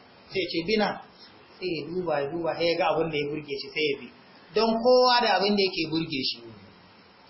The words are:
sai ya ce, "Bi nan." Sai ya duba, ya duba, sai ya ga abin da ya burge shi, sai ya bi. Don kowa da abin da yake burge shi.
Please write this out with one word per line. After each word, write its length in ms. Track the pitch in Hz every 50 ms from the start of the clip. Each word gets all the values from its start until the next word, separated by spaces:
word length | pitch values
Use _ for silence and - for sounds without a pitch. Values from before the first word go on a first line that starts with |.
| - - - - -
sai 120 | - - 190 170
ya 40 | -
ce, 80 | - 165 165
"Bi 80 | 190 220
nan." 180 | 214 202 170 - - - - - - - - - - - - -
Sai 120 | - 185 180
ya 100 | 165 147 139
duba, 280 | 160 175 185 175 160 151 143
ya 80 | 139
duba, 240 | 139 160 170 165 156
sai 160 | 147 160 170
ya 80 | 170 160
ga 100 | 170 180 160
abin 160 | 151 160 160
da 80 | 165 151
ya 100 | 143 147 147
burge 240 | 151 151 147 143 139
shi, 120 | 139 - -
sai 140 | - 156 156
ya 80 | 143 135
bi. 120 | 131 123 117 - - - - - - - -
Don 240 | - 214 226 226 226
kowa 400 | 226 226 254 254 254 254 254 240 240 226
da 160 | 214 190 185
abin 160 | 196 208 208
da 80 | 196 190
yake 200 | 185 - 170 160
burge 340 | 147 156 165 156 143 143 131
shi. 180 | 123 - - 117 117 113 107 101 - - - - - - - - - - - - -